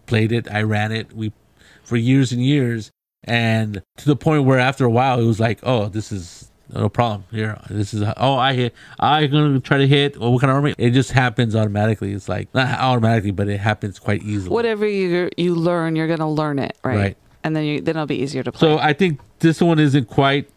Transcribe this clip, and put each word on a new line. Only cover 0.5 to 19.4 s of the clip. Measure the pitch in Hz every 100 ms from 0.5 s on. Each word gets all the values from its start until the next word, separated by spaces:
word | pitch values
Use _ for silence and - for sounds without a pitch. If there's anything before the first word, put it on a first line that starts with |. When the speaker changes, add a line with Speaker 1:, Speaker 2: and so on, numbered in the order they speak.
Speaker 1:
I | 104
ran | 107 104 107
it. | 110 -
We, | 110 107 - _ _ _ _
for | - 120
years | 120 135 127
and | 123
years. | 131 147 120 113 - _ _ _
And | - 117 113 110 107 98 - -
to |
the | 147
point | 139 160 151
where | 131 131
after | 127 135
a | 123
while, | 117 131 123
it |
was | 117 107
like, | 113 -
"Oh, | - 120 101
this | 107 -
is | 98 85 - - _ -
no | 104 107
problem. | - 120 101 95
Here, | 110 107 104 -
this | 104 104
is, | 104 104 -
oh, | 131
I | 131 135
hit, | 123 120 - - -
I | 127 151 147
gonna | 151 147 131
try | - 139
to | 139
hit. | 143 143 143
Well, | 117
what | 123
kind | 135
of |
army?" | 135 143 -
It | 120
just | 131 -
happens | 135 127 110 117
automatically. | 110 107 104 110 104 101
It's | 101 -
like, | 98 98
not | 123 131 123
automatically, | 131 123 113 113 98
but | 90 101
it | 101
happens | 107 107 104 -
quite | - 101
easily. | 104 104 90
Speaker 2:
Whatever | 233 233 208 214
you, | 196 185 175 180
you | - 175
learn, | 170 170 175 165 160
you're | 160
gonna | 160 156
learn | 151 151 139
it, | 113 -
right? | 131 104
Speaker 1:
Right. | 98 - _ _
Speaker 2:
And | 160
then | 156
you, | 151 147
then | -
it'll | 160
be | 151 135
easier | 139 131
to | 123
play. | -
Speaker 1:
So | 160 151
I | 151
think | 143 185 143 -
this | _